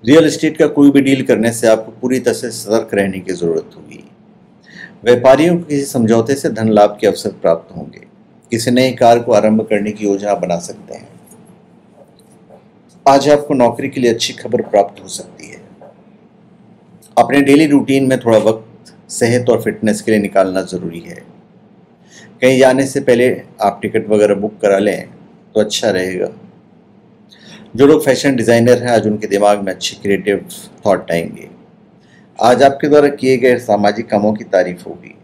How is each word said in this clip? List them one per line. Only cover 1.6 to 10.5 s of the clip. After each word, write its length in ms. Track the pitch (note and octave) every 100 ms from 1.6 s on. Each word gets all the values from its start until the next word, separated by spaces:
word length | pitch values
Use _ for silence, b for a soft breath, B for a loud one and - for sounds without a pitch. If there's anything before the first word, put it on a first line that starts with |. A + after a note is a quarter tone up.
| A2+
आपको 240 | A2 A2
पूरी 280 | - B2+ B2+
तरह 140 | B2
से 160 | G#2 B2
सतर्क 440 | - G2+ A2+ A2
रहने 240 | G#2 G2 F#2
की 120 | F#2
ज़रूरत 380 | F2+ E2+ D#2+ - -
होगी। 340 | D2+ D2 - _ _ _ _ _ B B B B
व्यापारियों 520 | A2 B2 C3 C#3 E3 E3+
को 60 |
किसी 200 | E3+ C#3+
समझौते 520 | C#3 B2 A2+ A#2 A#2
से 160 | C#3 E3
धन 180 | G#2+ A2
लाभ 300 | G#2 G#2 -
के 60 | G#2
अवसर 240 | F#2 G#2+
प्राप्त 460 | - F2+ E2 - F2+
होंगे। 240 | C#2+ - - _ _ _ _
किसी 200 | A2+ A#2+
नए 220 | B2 C3
कार्य 280 | A#2+ A#2+ A#2+
को 120 | A#2
आरंभ 300 | G#2+ A2 A2
करने 300 | G#2+ G#2 G#2
की 120 | G#2
योजना 300 | G#2 G2 G#2
बना 240 | F#2+ F2